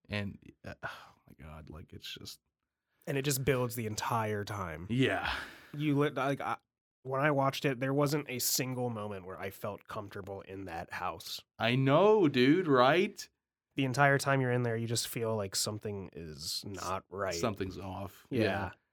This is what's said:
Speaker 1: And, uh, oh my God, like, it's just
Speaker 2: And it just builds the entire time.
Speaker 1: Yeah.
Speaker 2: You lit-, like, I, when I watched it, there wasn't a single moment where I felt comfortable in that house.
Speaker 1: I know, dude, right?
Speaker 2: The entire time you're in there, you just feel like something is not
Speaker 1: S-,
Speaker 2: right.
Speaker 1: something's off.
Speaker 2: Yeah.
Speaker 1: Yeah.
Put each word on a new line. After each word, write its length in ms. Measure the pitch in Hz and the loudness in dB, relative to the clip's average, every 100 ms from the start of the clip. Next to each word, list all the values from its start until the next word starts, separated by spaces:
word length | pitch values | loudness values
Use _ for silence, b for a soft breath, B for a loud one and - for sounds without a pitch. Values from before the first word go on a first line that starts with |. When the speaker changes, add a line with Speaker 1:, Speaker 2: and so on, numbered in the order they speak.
| - | -10
Speaker 1:
And, 280 | 104 101 - - - - | -8 -6 -10 -18 -20 -18
uh, 60 | - | -12
oh 60 | B B B B _ | B B B B _
my 180 | - 73 | -20 -18
God, 240 | 78 73 | -16 -16
like, 220 | 76 - | -18 -18
it's 200 | - - - | -16 -14 -14
just 220 | - - _ _ _ _ _ _ - | -14 -18 _ _ _ _ _ _ -6
Speaker 2:
And 100 | 139 | -2
it 60 | |
just 200 | 139 131 | 0 0
builds 320 | 131 127 123 117 | 2 2 0 -4
the 100 | 107 | -6
entire 580 | 107 - 120 110 104 101 | -4 -2 0 0 -2 -4
time. 400 | 101 90 78 95 | -6 -6 -8 -2
Speaker 1:
Yeah. 400 | 123 123 92 87 B B B B 151 | 0 2 0 -2 B B B B -4
Speaker 2:
You 220 | 151 139 | 0 2
lit-, 180 | 147 131 | 2 0
like, 260 | 135 139 | -2 -2
I, 160 | - 117 _ _ _ _ | -4 -6 _ _ _ _
when 180 | 127 131 | -6 0
I 100 | 151 | 2
watched 340 | 139 135 - 147 | 4 2 0 -2
it, 140 | 120 | 0
there 140 | 135 | 0
wasn't 320 | 139 143 151 139 | 2 2 0 -4
a 100 | 123 | -4
single 500 | - - 127 127 123 | -2 -2 -2 -4 -4
moment 360 | 110 104 98 92 | -4 -6 -8 -10
where 140 | 90 | -10
I 100 | 98 | -10
felt 360 | - 110 101 - | -8 -8 -8 -10
comfortable 540 | - 101 104 95 98 | -10 -10 -10 -10 -10
in 240 | - 98 95 | -10 -12 -8
that 260 | 82 87 | -10 -8
house. 500 | - 90 82 - - - - | -6 -6 -6 -10 -12 -12 -2
Speaker 1:
I 180 | 113 127 | 2 4
know, 520 | 135 147 202 220 160 | 6 6 8 8 6
dude, 400 | 127 127 170 175 | 8 8 6 6
right? 600 | 131 123 165 208 - - _ _ _ _ - | 6 8 6 2 -2 -14 _ _ _ _ -2
Speaker 2:
The 100 | 135 | 0
entire 320 | 127 143 139 | 4 6 6
time 240 | - 135 | 4 2
you're 100 | 127 | 2
in 120 | 123 | 2
there, 120 | 120 113 | 0 -2
you 120 | 113 | -2
just 200 | 117 - | -2 -4
feel 280 | 127 113 110 | -4 -2 -2
like 200 | 98 - | -2 -2
something 540 | - 107 110 101 92 | -2 -4 -6 -8 -8
is 500 | - 82 73 82 - 107 | -12 -12 -10 -8 -8 -8
not 300 | 95 87 95 | -6 -4 -4
Speaker 1:
S-, 60 | - | -6
Speaker 2:
right. 240 | 92 95 | -4 -2
Speaker 1:
something's 440 | 85 117 101 95 90 | 0 -2 -2 -6 -6
off. 480 | 95 95 98 - - | -10 -10 -10 -14 -4
Speaker 2:
Yeah. 120 | 127 | 0
Speaker 1:
Yeah. 280 | 104 87 90 - _ | 2 0 -4 -8 _